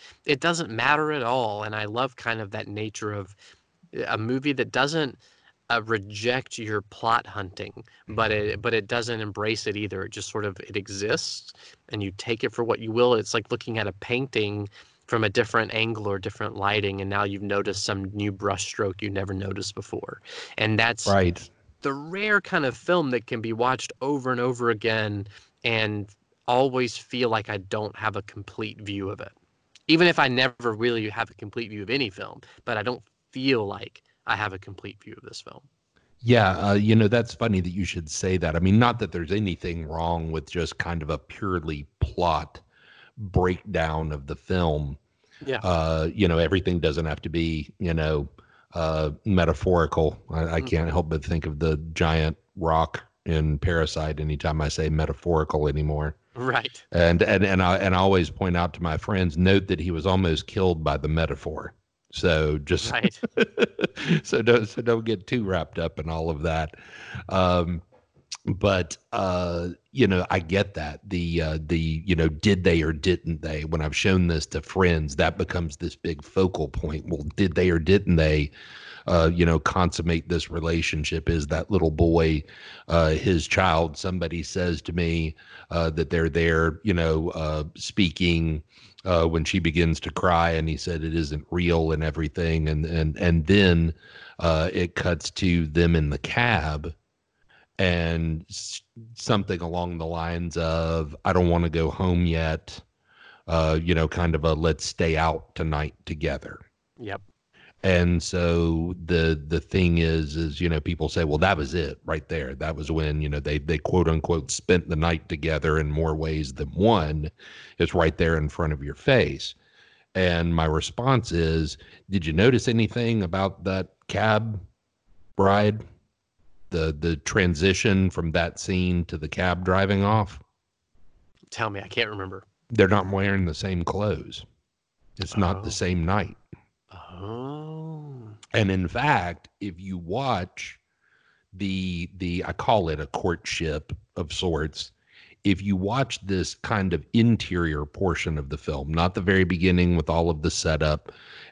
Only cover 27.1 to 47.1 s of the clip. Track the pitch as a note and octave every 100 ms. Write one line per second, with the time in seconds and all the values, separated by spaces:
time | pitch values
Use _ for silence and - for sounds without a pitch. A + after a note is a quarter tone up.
27.1 | B2 B2 A2 G#2+ G#2 F#2+ G#2+ G#2+ - A2
28.1 | G2 G2+ G#2 - - A2 - G2+ G2 G2
29.1 | G#2 - - _ _ _ _ - D#3+ F3
30.1 | E3 C3+ B2 C3 B2 A#2+ G#2+ A#2+ A#2 G#2+
31.1 | G#2+ A2 - G#2+ A#2+ A2 G#2 G2 C#3 -
32.1 | - G#2 - - - - A2 G#2+ B2 -
33.1 | _ _ C3 C3+ A#2+ G2+ G2+ G#2+ - _
34.1 | _ - G#2+ G#2 F#2+ G#2 F#2+ G#2 G2+ -
35.1 | - - - - - - _ _ _ _
36.1 | _ A#2 A#2+ G2 F2+ G2+ G2+ G#2+ A2 G#2
37.1 | A#2 A#2 - A#2 F#2+ F2+ F#2 F2+ F2+ D2+
38.1 | - F#2+ F#2 E2 D#2+ F#2 G#2+ A#2+ A#2 F#2+
39.1 | F2 D#2+ G2+ G2+ D#2+ F2+ E2+ D#2+ E2 E2+
40.1 | E2+ D#2+ D#2+ D2 F2+ D#2+ - E2+ E2+ D2+
41.1 | D2+ - - G2+ F2+ D#2+ D2 C#2+ _ -
42.1 | - F2 D2+ - - _ _ _ - -
43.1 | - G2 F2+ F2+ F2+ G#2 E2+ D#2+ D#2 D#2+
44.1 | D2 C#2 D2+ - F#2 E2+ D2+ D2 C#2+ _
45.1 | _ _ - C3+ A#2+ G2 E2+ D#2+ D#2+ E2
46.1 | G#2 F2+ E2 E2 F#2+ F2+ F2 D#2+ D2 D#2+